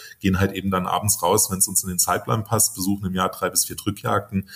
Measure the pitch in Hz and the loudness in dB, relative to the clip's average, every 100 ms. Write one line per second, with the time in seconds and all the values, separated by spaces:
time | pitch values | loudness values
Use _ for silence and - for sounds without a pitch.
0 | - - 98 92 98 95 98 92 90 87 | -18 -2 2 4 2 0 0 0 0 0
1 | 104 - - 107 - 95 - 95 95 90 | 0 0 2 4 2 0 0 0 -2 0
2 | - 92 - 113 104 110 - - 95 101 | 0 0 0 -2 0 2 2 0 -2 0
3 | 95 92 92 - 90 87 - - - 101 | 0 0 0 0 -2 0 -2 -2 -4 -4
4 | 117 104 - 98 - | 0 -2 0 -4 -6